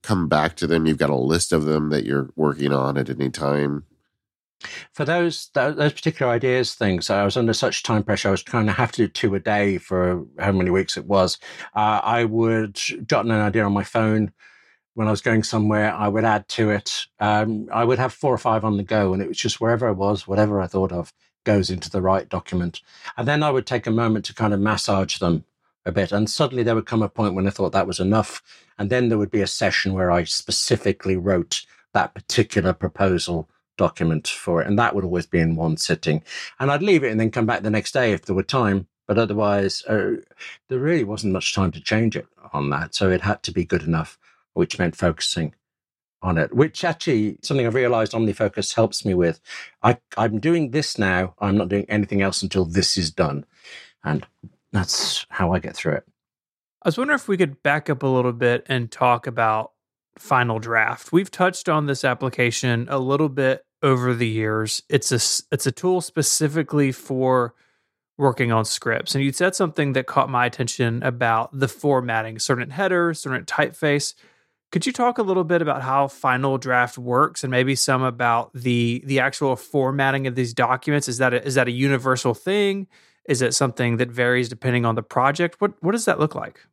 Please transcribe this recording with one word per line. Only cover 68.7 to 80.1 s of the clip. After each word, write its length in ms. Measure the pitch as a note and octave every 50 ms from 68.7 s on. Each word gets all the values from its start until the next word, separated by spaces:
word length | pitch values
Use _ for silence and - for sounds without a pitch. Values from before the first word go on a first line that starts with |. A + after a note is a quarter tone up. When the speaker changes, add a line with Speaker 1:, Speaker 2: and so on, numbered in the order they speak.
| - - - A#2+ A#2 A#2+ - - -
Speaker 3:
And 80 | C3+
you'd 140 | C#3 C#3 C3
said 180 | - F3+ F#3+ F#3
something 380 | - G3 E3 - - D3+ C#3
that 140 | B2+ C3+ C3
caught 240 | - - D3 B2 C3+
my 160 | B2+ B2 B2
attention 560 | B2 - - C3 A#2 - - B2 A#2 A2+ B2
about 480 | B2+ C3 B2 A#2+ B2+ A#2 A2+ A2 A#2+ -
the 160 | - C3+ C3+ C3
formatting, 720 | - - - D3 C#3 B2+ B2 A#2+ A2+ A2 A2 A2+ A2+ A2+
certain 320 | - - C3+ B2 A#2+ -
headers, 500 | C3 D#3 G3 F#3+ F#3 F3 E3+ E3+ D#3+ -
certain 240 | - C#3 C3 B2+ -
typeface. 720 | - - - D3+ - - - - D3+ C#3+ D3 - - - _ _ _ _ _ _ _ _ _ _ _
Could 140 | - F3+ -
you 60 | C4+
talk 260 | B3 - A#3+ B3 A#3+ A#3+
a 40 |
little 220 | A3 F#3+ F#3 F#3 F3+
bit 180 | D#3 F3 E3+
about 200 | E3 D3+ C3+ C3+
how 260 | C3 C3 C3+ C#3 C#3 C3+
Final 480 | - - - C3+ B2+ B2+ C3+ C3+ C3+ B2+
Draft 400 | B2+ C3 B2+ B2 B2 B2 - B2+
works 460 | B2 B2 B2 C3 D3+ D3+ - - -
and 60 | C3
maybe 240 | B2+ B2+ B2+ C3+ C#3
some 280 | B2+ - - C3+ B2+
about 500 | C3 B2+ A#2+ A#2+ C3 A#2+ A2+ A#2 A#2 -
the, 500 | - B2+ A#2 B2+ A#2+ A#2+ A#2 A#2 A#2 B2 -
the 160 | C3+ C3+ C3+
actual 340 | B2+ C3+ - - D3+ C3+ B2+
formatting 720 | A#2+ - - - C#3+ C3 C3 C#3 C#3 C3+ C3+